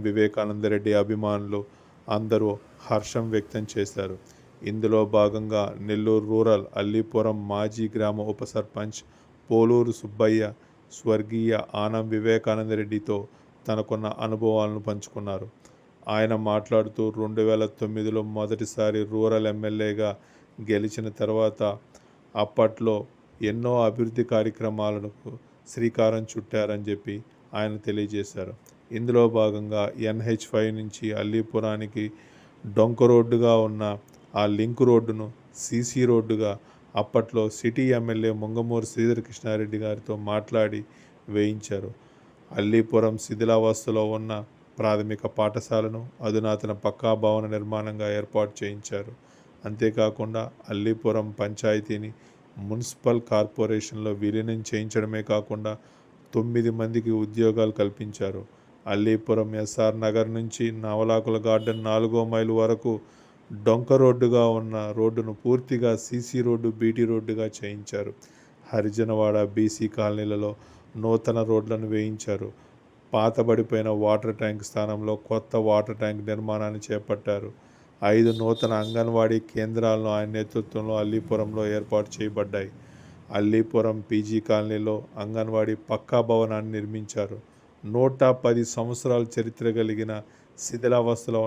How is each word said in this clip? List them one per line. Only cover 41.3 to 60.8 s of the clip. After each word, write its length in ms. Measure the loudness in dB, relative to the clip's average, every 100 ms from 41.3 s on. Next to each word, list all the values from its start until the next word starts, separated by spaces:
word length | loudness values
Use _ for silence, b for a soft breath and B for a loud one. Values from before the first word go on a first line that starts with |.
| 0
వేయించారు. 540 | 0 0 -6 -6 -8 -14 B B B B -10 -2
అల్లీపురం 580 | 2 4 4 4 2 0
శిథిలావస్థలో 800 | -6 -2 2 4 4 0 -2 -2 0 -4
ఉన్న 140 | -6 -8 -10 _ _ -4
ప్రాథమిక 460 | 0 2 0 -4 -6 0
పాఠశాలను 640 | 0 0 -2 -2 -2 -6 -12 -8 -2
అధునాతన 440 | 0 0 -2 -4 -4
పక్కా 280 | -4 -2 0 2
భవన 220 | 2 2 0 -6
నిర్మాణంగా 540 | -4 -6 -6 -6 -4 -4
ఏర్పాటు 340 | -2 0 0 -2
చేయించారు. 540 | -10 -10 -10 -10 -10 -16 B B B -14 -12
అంతేకాకుండా 760 | 0 0 2 0 0 -6 -6 -8 -12 -8
అల్లీపురం 540 | -4 -2 0 0 0 -2 -6
పంచాయతీని 720 | -6 -2 0 0 -2 -8 -8 -14 B B _ -14 -8
మున్సిపల్ 500 | -6 -8 -2 0 0 2
కార్పొరేషన్లో 800 | 2 2 0 0 0 -4 -8 -6 -2
విలీనం 380 | 0 0 -2 -6 -4
చేయించడమే 540 | -4 -2 0 0 0 0
కాకుండా 420 | 0 0 -6 -6 -8 B B B B -4
తొమ్మిది 360 | -2 0 2 0 0
మందికి 320 | -2 0 0 0
ఉద్యోగాలు 500 | -2 4 4 4 2 2
కల్పించారు. 640 | -2 -2 -12 -6 -6 -6 -14 B B B -4
అల్లీపురం 580 | 0 2 2 2 0 0 -2
ఎస్ఆర్ 340 | -6 2 2 2
నగర్ 260 | 0 2 0 -2
నుంచి 280 | -6 -4 -4 -2